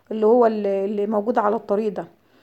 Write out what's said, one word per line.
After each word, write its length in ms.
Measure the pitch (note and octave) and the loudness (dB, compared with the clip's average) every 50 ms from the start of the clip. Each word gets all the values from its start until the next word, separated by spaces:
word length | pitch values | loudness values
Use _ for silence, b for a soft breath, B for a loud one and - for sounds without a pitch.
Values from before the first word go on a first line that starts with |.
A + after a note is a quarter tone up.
| B _ | B _
اللي 160 | A3 A3 G#3+ | -6 0 2
هو 200 | G#3+ A#3 B3 A#3 | 4 4 6 4
اللي، 380 | A3+ A3 G#3+ G3+ G3 G3 G3 G3 | 4 2 0 -2 -2 -2 -2 -2
اللي 220 | G3+ G#3+ G3+ G3+ | -4 -2 -4 -2
موجود 320 | G#3 A3+ G#3 G3+ A#3 A#3 A#3+ | -2 -2 -2 -2 0 -2 0
على 180 | G#3 G#3 G#3 | 0 0 -2
الطريق 360 | A3+ - - G3+ G3+ A3+ G#3+ F#3+ | -2 -2 -2 -2 -2 -2 -4 -6
ده، 120 | G3 E3+ - _ b b b b b | -6 -12 -12 _ b b b b b